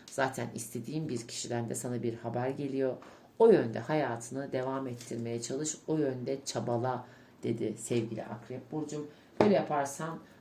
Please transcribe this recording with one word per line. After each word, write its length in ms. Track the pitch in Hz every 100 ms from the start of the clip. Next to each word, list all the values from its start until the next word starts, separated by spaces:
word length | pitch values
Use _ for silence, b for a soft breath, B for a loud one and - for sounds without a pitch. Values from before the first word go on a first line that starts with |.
| B
Zaten 380 | - 131 127 120
istediğin 540 | 110 - 120 120 156 160
bir 200 | 120 -
kişiden 420 | - 113 120 117
de 40 |
sana 280 | 127 123 120
bir 120 | 117
haber 340 | 110 117 120 127
geliyor. 480 | 139 143 135 131 123 B B B -
O 120 | 226
yönde 280 | 165 120 110
hayatını 720 | 120 156 127 117 - 135 139
devam 340 | 131 131 135 135
ettirmeye 560 | 120 - 120 117 117
çalış, 340 | 113 135 156 - -
o 100 | 156
yönde 420 | 139 127 123 135
çabala 640 | - 120 120 120 127 123 - B B B
dedi 320 | 123 117 113 107
sevgili 460 | - 120 107 113
Akrep 480 | 113 120 - 127 -
Burcu'm. 340 | 156 147 147 147 B B -
Böyle 140 | 208
yaparsan 640 | 175 151 147 139 - 160 170 - B